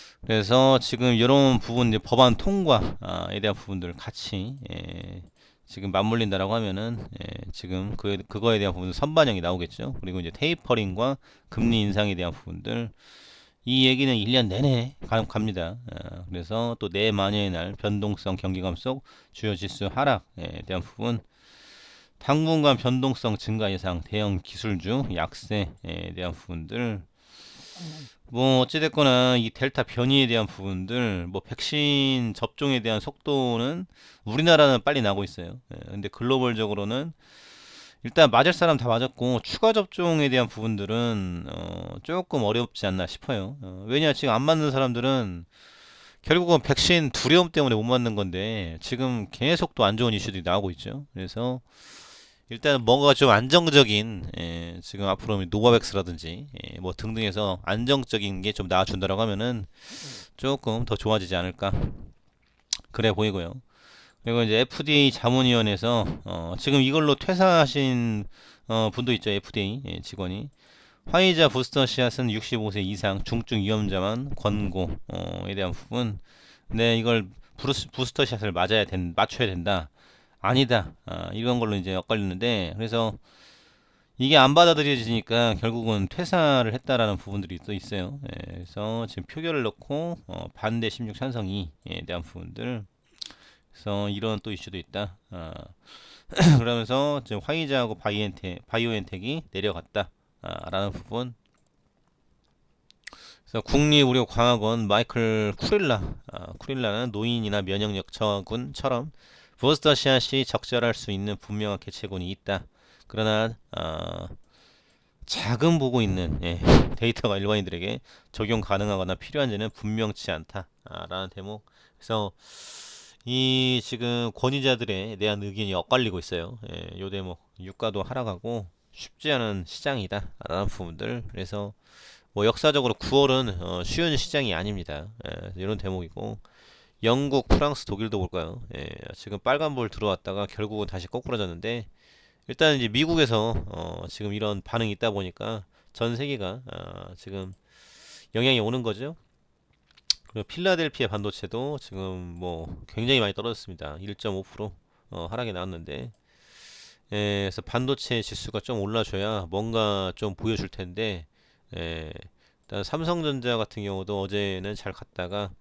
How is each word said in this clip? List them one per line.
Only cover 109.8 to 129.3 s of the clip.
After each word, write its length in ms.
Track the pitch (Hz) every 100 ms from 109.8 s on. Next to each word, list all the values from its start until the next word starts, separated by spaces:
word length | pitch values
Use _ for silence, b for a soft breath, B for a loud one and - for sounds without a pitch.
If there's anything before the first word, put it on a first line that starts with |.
| 151 143
씨앗이 500 | 139 131 - 135 127
적절할 480 | 110 - 120 117
수 180 | 107 -
있는 260 | 98 104 98
분명한 420 | - 104 104 98
개체군이 500 | - - 101 95 90
있다. 340 | 95 - 95 - b b b -
그러나, 480 | 107 110 107 113 113 _
아, 560 | 82 80 80 50 - - - - b b b b b b _ -
작은 540 | - 107 120 160 165
보고 220 | 131 123
있는, 380 | 104 92 85 76
예, 160 | 85 87
<laughs> 400 | - - - -
데이터가 380 | 117 - 113 98
일반인들에게 600 | 101 107 87 87 95 123 b b b
적용 300 | - 107 110
가능하거나 540 | 98 98 104 98 92 90
필요한지는 540 | - 147 131 101 107
분명치 640 | - 107 110 107 - -
않다. 360 | 80 78 98 - _
아, 220 | - 82 82
라는 220 | 92 95
대목. 360 | 98 98 107 - b b _
그래서 340 | - 110 101 B B B B B B B B B
이 580 | 120 127 131 131 127 123
지금 480 | - 117 120 120 117 -
권위자들에 800 | 127 139 135 123 113 95 107 98
대한 260 | 107 104
의견이 320 | 101 98 101
엇갈리고 460 | 92 - 127 113 90
있어요. 400 | - 87 85 117 -
예, 280 | 82 82 87
요 100 | 95
대목 300 | 98 92 87 _ -
유가도 440 | 92 - 110 101
하락하고 640 | 92 127 113 92 117 117 90 - _
쉽지 400 | - - _ 151